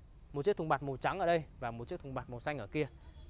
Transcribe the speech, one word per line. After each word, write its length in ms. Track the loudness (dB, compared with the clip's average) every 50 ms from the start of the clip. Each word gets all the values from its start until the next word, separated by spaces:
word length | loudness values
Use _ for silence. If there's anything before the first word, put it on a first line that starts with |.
| -20 -20 -20 -20 -18 -6 -4
một 120 | 2 2
chiếc 120 | 4 4
thùng 120 | 4 2 2
bạt 140 | 2 2 2
màu 140 | -2 -2
trắng 220 | 0 0 0 2 4
ở 80 | 4
đây 180 | 6 6 4 2 -2 -6 -6
và 100 | -6 -4
một 180 | -4 -6 -6 -6
chiếc 120 | -8 -8
thùng 140 | -8 -6 -6
bạt 160 | -6 -6 -6
màu 100 | -8 -6
xanh 180 | -4 -4 -4 -4
ở 80 | -4
kia, 200 | -2 0 0 0 0 -2 -8 -18 -18 -18 -16 -14 -6